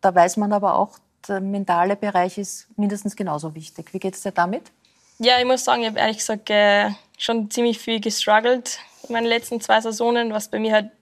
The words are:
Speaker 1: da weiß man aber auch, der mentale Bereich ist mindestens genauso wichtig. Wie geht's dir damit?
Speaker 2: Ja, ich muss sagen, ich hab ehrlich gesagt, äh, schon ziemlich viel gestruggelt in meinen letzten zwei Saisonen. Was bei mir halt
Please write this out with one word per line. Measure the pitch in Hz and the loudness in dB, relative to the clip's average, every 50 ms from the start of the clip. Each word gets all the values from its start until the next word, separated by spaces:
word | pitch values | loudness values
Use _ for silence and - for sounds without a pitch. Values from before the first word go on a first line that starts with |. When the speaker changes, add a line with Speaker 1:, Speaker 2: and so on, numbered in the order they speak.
Speaker 1:
da | - 196 180 | 2 2 6
weiß | 180 170 185 - - | 6 4 6 4 0
man | 208 202 208 | -2 0 0
aber | 202 190 196 - | 0 0 0 0
auch, | - 196 208 - - _ _ _ _ _ - | 0 0 -2 -4 -20 _ _ _ _ _ -6
der | 202 190 | -6 -4
mentale | 190 196 196 202 196 190 180 170 175 190 202 | -4 -4 -4 -4 -2 0 2 2 2 2 0
Bereich | 202 - 208 196 185 175 185 180 - | -2 -2 -2 0 0 0 0 -2 -6
ist | 202 180 - - - _ _ - | -10 -8 -10 -14 -16 _ _ -2
mindestens | 208 202 208 202 - 208 202 | -2 -2 -2 -2 -6 -8 -6
genauso | - 202 180 151 151 147 160 151 | -6 -6 -4 -4 -4 -6 -8 -10
wichtig. | 160 160 - _ - 165 - - | -12 -16 -18 _ -18 -18 -10 -10
Wie | 190 | -6
geht's | - 190 190 - - | -6 -6 -8 -6 -8
dir | 202 | -6
damit? | 185 - 170 175 202 269 - - _ _ _ _ _ _ _ _ _ _ | 0 0 0 0 0 -6 -8 -12 _ _ _ _ _ _ _ _ _ _
Speaker 2:
Ja, | 226 240 254 247 | 2 2 4 4
ich | 247 | 4
muss | 247 254 254 - | 2 0 0 2
sagen, | - 254 240 233 | 0 0 0 0
ich | 226 | -2
hab | 214 - | -2 0
ehrlich | - 220 220 214 | 0 0 0 -2
gesagt, | - - 220 208 - - | -4 -6 -6 -6 -4 0
äh, | 214 208 208 208 202 202 208 214 202 - _ _ _ _ | 2 4 6 6 6 4 2 0 -2 -6 _ _ _ _
schon | - - 226 233 220 208 | -4 -2 -2 -2 -2 -4
ziemlich | - - 240 240 233 226 | -2 0 0 0 0 -2
viel | - - 226 220 | -4 -4 -4 -4
gestruggelt | 214 226 202 - - - 214 214 220 240 247 254 240 - - - - - _ _ - - | -2 -4 -4 -2 0 4 4 4 4 4 0 0 -2 -8 -12 -12 -14 -20 _ _ -12 -4
in | 240 | -4
meinen | 233 233 233 | -2 0 2
letzten | 226 233 233 - 240 226 | 0 0 -2 -4 -6 -6
zwei | 220 - 220 220 | 0 2 2 2
Saisonen. | 226 226 220 214 233 233 240 240 233 233 214 | 2 0 -4 0 0 2 2 2 0 0 -2
Was | 214 208 - | -4 -6 -4
bei | - 214 | -4 -2
mir | 220 220 220 | 0 2 2
halt | 214 208 220 _ _ | 2 2 0 _ _